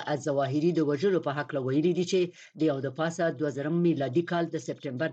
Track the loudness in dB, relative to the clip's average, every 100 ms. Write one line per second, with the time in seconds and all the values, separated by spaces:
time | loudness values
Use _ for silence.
0 | 0 -2 0 0 0 2 2 2 2 2
1 | 2 2 0 -2 -4 -4 0 2 2 2
2 | 0 0 0 -4 -18 0 0 0 -4 -2
3 | -2 0 -2 0 -2 -2 -2 2 2 2
4 | 0 0 0 0 -2 -4 -6 -8 -8 -4
5 | -4